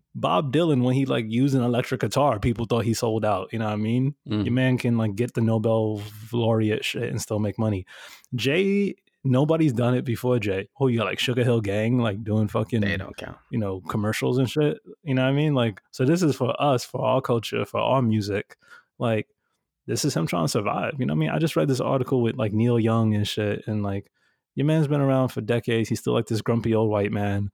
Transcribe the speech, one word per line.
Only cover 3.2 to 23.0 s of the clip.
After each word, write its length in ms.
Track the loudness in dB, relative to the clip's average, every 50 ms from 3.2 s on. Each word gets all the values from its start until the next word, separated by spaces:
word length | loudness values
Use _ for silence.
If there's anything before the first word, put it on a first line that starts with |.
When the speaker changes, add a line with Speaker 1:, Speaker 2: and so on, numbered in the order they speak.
| 2
Speaker 1:
out. 240 | 0 0 0 -2 -4
You 60 | -4 -4
know 80 | -2
what 80 | -2 -2
I 40 | -2
mean? 360 | -2 0 0 0 0 0 -4 _ -8 -4
Speaker 2:
Mm. 160 | -2 -2 0
Speaker 1:
Your 80 | 0 2
man 240 | 2 2 2 2 2
can, 180 | 2 0 2 2
like, 160 | 0 0 0
get 180 | -2 -4 -4 -2
the 80 | 0
Nobel 640 | 2 2 2 2 2 2 2 2 2 0 -2 -4 -8 -10 -14 -16 -14 -6
laureate 540 | -2 0 2 2 2 2 2 2 0 0 -2
shit 240 | -4 -6 -4 -6 -4
and 100 | -4 -6
still 200 | -6 -4 -2 -2
make 180 | -2 -2 -2 -2
money. 300 | 0 0 0 -2 -4 -10 -16 -20 -20 -20 -20 -20 _ -8 -6
Jay, 580 | -4 -2 0 0 2 2 2 2 0 0 -2 -4 _ _ _ _ _ -2
nobody's 500 | 2 2 4 4 4 4 4 4 2 2
done 220 | 2 0 2 0
it 100 | 0 -2
before 320 | -2 -4 -2 0 0 0 0
Jay. 320 | 0 -2 -2 -4 -4 -8 _ 0
Oh, 60 | 0
you 140 | 2 2 2
got, 60 | 0 -2
like, 100 | -2 -2
Sugar 260 | -2 -2 0 0 2
Hill 180 | 2 2 2
Gang, 360 | 0 0 -2 0 0 2 2 2
like, 260 | 0 0 -2 -4 -4
doing 240 | -2 0 0 0 0
fucking, 340 | 0 -2 -2 0 0 0
Speaker 2:
They 140 | 0 0 -2
don't 220 | -4 -6 -8 -12 -14
count. 200 | -14 -14 -14 -16 _ -8
Speaker 1:
you 80 | -6 -4
know, 240 | -4 -4 -6 -8 -8 -6
commercials 480 | -4 -2 -2 -2 -2 0 0 0 2 2
and 100 | 0 0
shit. 300 | 0 0 0 0 0 -4 -10 -20 -20 _
You 140 | -6 -2 0
know 80 | 0 2
what 60 | 2
I 40 | 2
mean? 220 | 2 2 2 2
Like, 260 | 2 2 0 -2 -6 _ _
so 160 | -4 -2 2
this 160 | 2 2 2
is 140 | 2 2 2
for 200 | 0 0 -2 0 0
us, 240 | 2 2 2 2 0
for 160 | -4 -6 -2 0
our 180 | 2 2 0
culture, 440 | 0 0 -2 -2 -2 -2 -4 -4 -4
for 140 | -2 -2 -2
our 240 | 0 2 2 2 2
music. 520 | 2 2 0 0 -2 -4 -4 -6 _ -16 _ _ -20 -20 -20 _ _ _ -4
Like, 280 | -2 -2 0 -2 -4 _ _ _ _ _ _ _ _ _ _ _ -8 -6
this 160 | -4 -2 -2
is 120 | -2 0
him 100 | 0 -2
trying 200 | -2 0 -2 -2
to 40 | 0
survive. 420 | 0 -2 -2 -2 -4 -4 -4 -4 -4 -2
You 80 | -2
know 80 | -2 0
what 40 | 0
I 20 |
mean? 100 | 0 0
I 80 | 0 0
just 180 | -2 0 0
read 120 | 0 0 0
this 120 | 0 0
article 400 | 0 0 0 -2 0 0 0 0 2
with, 120 | 0 0 -2
like, 160 | -2 -2 0
Neil 260 | 2 2 2 2 2
Young 340 | 2 2 2 4